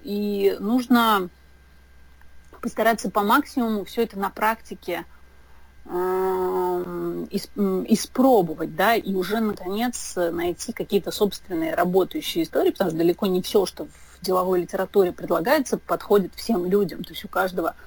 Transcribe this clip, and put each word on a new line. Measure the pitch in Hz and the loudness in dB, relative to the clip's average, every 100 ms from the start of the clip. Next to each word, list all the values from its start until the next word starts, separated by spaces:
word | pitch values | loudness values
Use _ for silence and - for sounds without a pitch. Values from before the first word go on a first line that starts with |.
и | - 202 208 202 196 185 | -6 -4 -2 2 2 2
нужно | 202 247 247 240 226 208 180 - - - - - - - - - - - - - | 0 0 4 4 6 2 0 -10 -20 -20 -20 -20 -20 -20 -20 -20 -20 -20 -20 -12
постараться | 240 - 220 226 220 | -8 0 0 0 -2
по | 214 | -2
максимуму | 202 269 285 - 233 214 | 2 2 2 -2 -2 -2
все | 180 - | -4 -4
это | 226 196 | -4 -4
на | 196 | -6
практике, | - 214 226 - 180 - 170 180 - - - - - - - - | -2 -2 -2 -8 -12 -8 -8 -8 -18 -20 -20 -20 -20 -20 -20 -8
эм, | 349 370 370 370 370 185 185 180 359 175 175 175 175 170 | -4 -2 0 0 0 -2 0 0 -2 -4 -6 -6 -6 -6
ис-, | 196 - - | -6 -6 -2
м, | 196 185 - | 0 0 2
испробовать, | 220 - - 269 233 170 156 156 156 | 0 0 2 6 6 4 -2 -6 0
да, | 196 226 | 2 2
и | - | 0
уже, | 190 180 220 | -2 0 0
наконец, | 214 202 - 208 247 240 - - | 0 -2 -6 -2 -2 -4 -6 -2
найти | 170 339 349 330 - | -2 0 -4 -4 -8
какие-то | - 175 202 175 | -8 -2 -2 -2
собственные | - 208 - - - 320 - | 0 0 -2 -6 -4 -2 0
работающие | 175 262 370 311 - 330 | 2 2 2 -2 -4 -4
истории, | 320 - 359 | -2 2 0
потому | - 180 | 2 -2
что | 160 | 2
далеко | 170 - 208 | 2 2 0
не | 185 | 0
все, | - 214 180 | 2 2 2
что | - 294 | -4 -14
в | - - - | -16 -20 -10
деловой | 170 185 185 180 | -2 0 2 0
литературе | 170 190 185 208 180 | 0 -4 0 4 2
предлагается, | - 185 170 180 302 254 214 | 0 -2 0 4 2 2 -4
подходит | - 170 - 208 175 - | -2 -4 2 2 2 -4
всем | - 214 180 | -2 -2 2
людям. | 202 190 - | 2 0 -4
То | 175 | -12
есть | 160 | -12
у | 202 | -6
каждого, | 180 185 180 165 - | -2 -2 -2 -4 -6